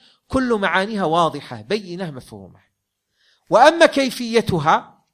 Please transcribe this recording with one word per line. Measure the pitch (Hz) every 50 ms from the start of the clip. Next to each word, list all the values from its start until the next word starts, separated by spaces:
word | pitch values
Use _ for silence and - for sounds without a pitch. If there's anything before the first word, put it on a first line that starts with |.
| _ _ _ _ _
كل | - - 262 254 240 233
معانيها | 202 196 165 170 190 196 220 220 196 185
واضحة | 156 160 175 165 156 143 143 - - 123 107
بينة | 104 131 202 226 190 175 170 185 190 156
مفهومة. | 135 127 - - 113 98 95 85 87 _ _ _ _ _ _ _ _ _ _ _ _ _ _ _ _ _ _ -
وأما | 165 214 269 311 339 339 320
كيفيتها | - - 277 269 247 - - 247 226 226 226 220 - 190 160 143 160 196 240 - - _ _ _ _